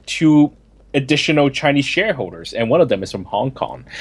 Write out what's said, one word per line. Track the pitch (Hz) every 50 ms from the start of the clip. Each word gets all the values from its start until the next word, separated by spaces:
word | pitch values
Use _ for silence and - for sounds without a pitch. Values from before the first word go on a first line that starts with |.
| _
two | - - - 165 156 151 151 147 147 - _ _ _ _ _ _ _ -
additional | 139 135 135 151 147 - - 156 151 143 139
Chinese | 131 - - 143 143 143 135
shareholders, | - - 175 208 220 180 131 98 87 87 82 82 -
and | - 113 117 113
one | 139 180
of | 165 113
them | 104 95
is | 98 -
from | - 98 90
Hong | - 98 104 120 135
Kong. | 127 - - - - 120 123 - - -